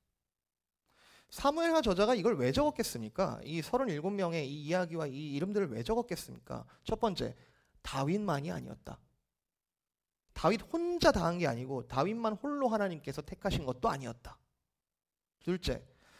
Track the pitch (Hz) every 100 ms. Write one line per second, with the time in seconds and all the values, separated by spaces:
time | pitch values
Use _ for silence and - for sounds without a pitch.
0 | _ _ _ _ _ _ _ _ _ _
1 | - - - - 277 311 330 320 233 180
2 | 214 240 196 170 123 147 294 - - 120
3 | 107 - 175 107 139 165 - 254 254 147
4 | 180 202 175 165 135 151 147 180 175 165
5 | 151 135 151 143 190 208 170 110 117 226
6 | 240 180 - - - - - - - -
7 | 214 - 117 - - _ _ _ - 135
8 | 139 202 202 143 156 165 123 - - -
9 | _ _ _ _ _ _ _ _ _ _
10 | _ _ _ - 160 226 - 330 349 349
11 | 339 196 165 175 151 117 131 131 113 135
12 | 175 233 226 208 285 285 254 214 202 156
13 | - 139 - - 196 - 135 123 226 139
14 | 123 117 - - _ _ _ _ _ _
15 | _ _ _ _ - 180 - 117 - _
16 | _